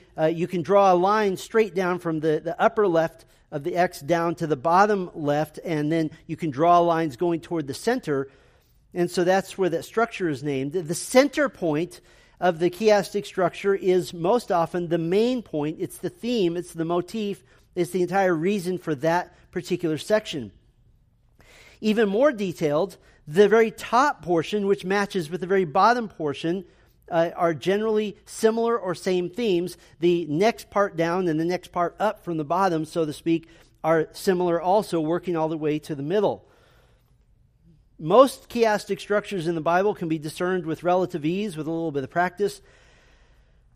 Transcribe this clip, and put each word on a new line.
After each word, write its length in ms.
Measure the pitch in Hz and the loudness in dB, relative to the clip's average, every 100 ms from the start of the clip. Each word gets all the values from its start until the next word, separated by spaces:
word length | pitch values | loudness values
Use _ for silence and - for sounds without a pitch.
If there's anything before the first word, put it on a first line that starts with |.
| _ - | _ 0
uh, 100 | 160 | 0
you 200 | 170 175 | 0 -2
can 160 | 185 | -4
draw 320 | 156 202 196 | 2 6 6
a 20 | 180 | 6
line 420 | 190 214 208 180 | 4 2 0 -2
straight 360 | - 226 220 | -2 0 0
down 240 | 165 180 180 | 0 -2 -2
from 220 | 170 160 | -4 -2
the, 200 | 156 151 | 0 0
the 180 | 160 - | -4 0
upper 260 | 208 226 208 | 0 2 2
left 380 | 165 160 - - _ _ | 2 0 -6 -20 _ _
of 120 | 151 | -8
the 140 | 143 175 | -4 0
X 240 | 180 - | 0 -2
down 340 | 139 170 170 165 | -2 0 0 -2
to 120 | 160 | -2
the 100 | 143 | -2
bottom 520 | 160 180 208 208 175 | 4 4 6 2 -4
left, 460 | 175 143 147 156 - | -4 -2 -2 -2 -8
and 280 | 185 156 147 | -6 -2 0
then 200 | 165 156 - - | 0 -2 -6 -12
you 80 | 156 | -6
can 140 | 165 | -6
draw 300 | 127 170 175 | 2 4 6
lines 360 | 170 160 160 123 | 4 2 -2 -2
going 240 | 175 170 | -2 -2
toward 280 | - 170 139 | -4 -6 -6
the 60 | |
center, 540 | 127 - 254 - 139 135 - _ _ _ _ _ | -4 -2 -2 -2 -4 -4 -12 _ _ _ _ _
and 160 | 180 175 | -4 -2
so 140 | 190 | 0
that's 340 | 175 190 185 - | 2 2 0 -2
where 120 | 185 | 0
that 160 | 160 - | -2 -2
structure 420 | - 226 - 175 | -2 -2 -2 -4
is 160 | 135 | -4
named. 300 | 147 139 139 | -4 -4 -4
The 220 | 170 156 170 | -4 -4 -6
center 520 | - 254 277 311 269 | 2 4 4 2 -2
point 540 | - 175 151 175 - _ _ _ _ | -2 -2 0 -2 -8 _ _ _ _
of 180 | 180 165 | -2 0
the 100 | 175 | -2
chiastic 560 | 175 220 208 190 202 202 | 2 4 4 2 -6 -6
structure 480 | - 175 - 202 196 | -2 -2 0 -2 0
is 380 | 190 185 175 | 2 2 0
most 380 | 175 165 240 - | -2 0 0 2
often 380 | 180 165 180 175 | 0 0 -2 -2
the 80 | 170 | -2
main 440 | 165 190 240 254 | 0 2 2 -2
point. 360 | - 156 147 165 | -4 -4 -4 -4
It's 200 | 170 - | -8 -8
the 100 | 175 | -10
theme, 480 | - 233 240 175 170 | -8 -4 0 0 -2
it's 160 | 175 | -8
the 100 | 165 | -6
motif, 600 | 160 175 175 226 208 190 _ _ _ - | -2 -2 -4 -6 -6 -8 _ _ _ -6
it's 160 | 175 | -4
the 100 | 190 | -2
entire 340 | 175 190 190 165 | 0 2 2 2
reason 420 | 175 208 175 180 | 0 -2 -2 -6
for 160 | - 147 | -4 -2
that 380 | 156 175 - _ _ | 0 0 -2 _ _
particular 460 | 185 170 175 170 156 | -12 -6 -4 -2 -4
section. 540 | - 214 - 160 107 - _ _ _ _ _ _ _ _ - - - - | 0 0 0 -8 -10 -16 _ _ _ _ _ _ _ _ -20 -20 -20 -4
Even 300 | 214 214 208 | 0 2 2
more 240 | 196 285 | 4 2
detailed, 640 | 226 196 - 160 147 190 - _ _ - | 2 -4 -2 -2 0 -2 -6 _ _ -2
the 220 | 151 202 | 4 6
very 240 | 220 226 | 6 4
top 500 | - - 233 285 - | -2 0 2 2 0
portion, 460 | 156 170 151 208 196 | -2 -2 0 -2 0
which 160 | 196 | -2
matches 460 | 180 202 196 196 151 | 0 -2 -2 -4 -4
with 100 | 175 | -6
the 80 | 175 | 0
very 160 | 196 | 0
bottom 460 | 175 175 202 240 220 | 2 4 4 4 -2
portion, 560 | - 156 139 165 190 180 _ _ _ - | -6 -6 -4 -4 -4 -8 _ _ _ -2
uh, 200 | 170 170 - | 0 0 0
are 180 | 170 | -2
generally 640 | 156 165 202 220 214 214 - - | 0 -2 0 0 0 -2 -8 -16
similar 520 | - 220 226 233 233 | 0 2 2 0 -2
or 180 | 185 160 | -4 -4
same 340 | 196 180 175 | -2 -2 -2
themes. 480 | 180 233 175 180 - - _ | -2 0 0 -2 -8 -20 _
The 260 | 175 175 156 | 2 2 0
next 440 | 147 214 220 - | 2 2 0 -4
part 280 | 208 202 160 | 0 0 0
down 300 | 165 180 180 | 0 0 0
and 120 | 156 | 0
the 60 | 165 | -2
next 260 | 180 - | -4 -4
part 240 | 180 170 - | -4 -4 -2
up 240 | 202 202 | -2 -2
from 140 | - 165 | -6 -6
the 60 | |
bottom, 400 | 143 170 190 160 | -2 0 0 0
so 220 | 156 175 156 | -2 -4 -4
to 80 | |
speak, 340 | 139 170 165 - - - _ | -4 -2 -2 -2 -20 -20 _
are 260 | 160 165 156 | 0 2 0
similar 480 | - - 180 180 170 | -2 0 0 2 0
also, 400 | 165 208 - 170 | 2 2 2 -2
working 380 | 156 170 185 165 | 0 -2 -2 -2
all 100 | 156 | -2
the 100 | 160 | -2
way 220 | 151 151 | -2 -2
to 160 | - 147 | -4 -8
the 80 | |
middle. 440 | 143 202 196 107 - _ _ _ _ _ _ _ _ _ _ _ _ 165 _ - | -2 0 0 -2 -10 _ _ _ _ _ _ _ _ _ _ _ _ _ _ -10
Most 520 | 156 208 269 - - | 4 6 6 4 -8
chiastic 500 | 240 220 208 - 202 | 0 2 2 -2 -8
structures 480 | - 208 - 202 160 | -2 -4 -2 -4 -4
in 80 | 165 | -2
the 60 | |
Bible 320 | 160 175 202 | 0 2 2
can 160 | 196 170 | -2 -4
be 100 | 160 | -4
discerned 460 | 151 - 180 185 160 | -6 -6 -2 -2 -4
with 180 | 156 | -4
relative 420 | 170 180 180 175 147 | 0 0 0 -2 -2
ease, 300 | 185 208 156 | -2 -4 -6
with 120 | 147 | -6
a 40 | |
little 200 | 165 165 | -4 -4
bit 120 | 143 | -4
of 60 | 131 | -4
practice. 520 | 170 180 180 202 - - _ _ _ _ _ _ _ _ _ _ | -2 -2 -2 -4 -4 -16 _ _ _ _ _ _ _ _ _ _